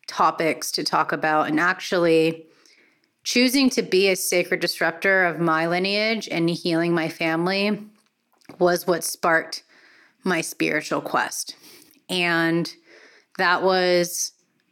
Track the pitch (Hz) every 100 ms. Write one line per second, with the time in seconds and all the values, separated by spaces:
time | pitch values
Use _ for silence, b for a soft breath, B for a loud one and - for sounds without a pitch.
0 | - - 170 160 160 - - - 151 156
1 | 151 151 156 156 143 151 175 185 - 185
2 | 170 160 160 160 b b b b b b
3 | b _ - 247 247 269 262 240 170 185
4 | 196 196 - 180 180 180 170 - 165 165
5 | 196 190 175 156 170 160 170 180 190 208
6 | 220 220 - 175 170 165 180 165 170 170
7 | 160 - 165 165 180 196 208 208 - _
8 | _ _ _ _ - - 180 175 - 165
9 | - - 180 160 - - b b b b
10 | b b 190 170 160 - 160 156 151 147
11 | - 131 - - - - B B B B
12 | - 180 175 165 165 170 143 - B B
13 | B B B - 180 175 185 185 180 175
14 | 175 - - - _ _ _